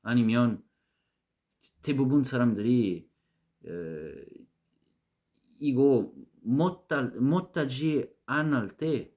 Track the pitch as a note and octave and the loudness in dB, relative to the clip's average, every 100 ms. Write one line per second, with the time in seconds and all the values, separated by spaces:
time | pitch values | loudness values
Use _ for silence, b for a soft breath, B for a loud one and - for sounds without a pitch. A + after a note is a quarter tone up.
0 | G#2+ A#2+ A2 A#2 A#2+ G2+ _ _ _ _ | 2 2 4 2 2 -2 _ _ _ _
1 | _ _ _ _ _ _ - _ - C3+ | _ _ _ _ _ _ -20 _ -4 -2
2 | C3 C#3+ B2 B2+ A#2+ G#2 A2 B2 G#2 E2+ | 2 0 0 0 0 2 2 2 2 -2
3 | - _ _ _ _ _ D#2 E2+ E2 D#2 | -10 _ _ _ _ _ -14 -12 -10 -10
4 | D#2 C#2+ - - - _ _ _ _ _ | -12 -16 -20 -20 -20 _ _ _ _ _
5 | _ _ _ _ _ _ C#3+ B2+ C#3 B2 | _ _ _ _ _ _ -2 4 4 4
6 | - C#2 - _ A2 C3+ F3 F3+ _ D3 | 0 -10 -20 _ -2 2 2 -2 _ -4
7 | A#2+ - C3 F3 F#3 F3 C#3 C3 D#3 D3 | -4 0 0 0 -2 -4 -4 -2 0 0
8 | - _ - C#3+ D#3 C3+ G2 - D#3 C3 | -4 _ -4 -2 0 0 -2 -6 -4 -2
9 | - | -6